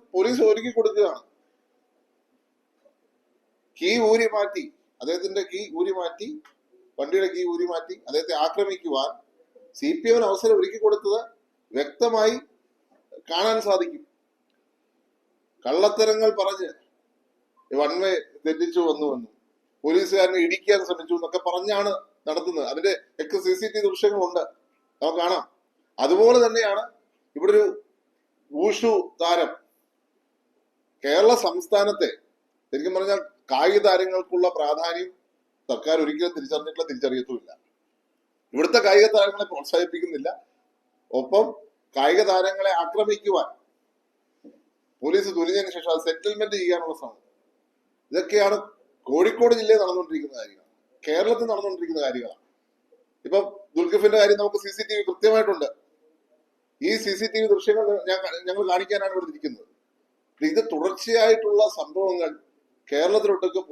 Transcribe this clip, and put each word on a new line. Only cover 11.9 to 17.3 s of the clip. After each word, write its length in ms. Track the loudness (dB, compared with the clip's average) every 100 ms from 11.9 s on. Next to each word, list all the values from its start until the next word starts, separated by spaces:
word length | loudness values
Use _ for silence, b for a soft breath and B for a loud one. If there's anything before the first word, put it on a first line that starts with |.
| -2 0 2 0 0 -8 _ _ _ _ _ _ -20 -8
കാണാൻ 300 | -2 0 0 0
സാധിക്കും. 360 | 0 0 -8 -18 _ _ _ _ _ _ _ _ _ _ _ _ _ _ _
കള്ളത്തരങ്ങൾ 680 | -4 2 2 2 0 2 0 0
പറഞ്ഞ് 280 | -2 -4 -10 -12 _ _ _ _ _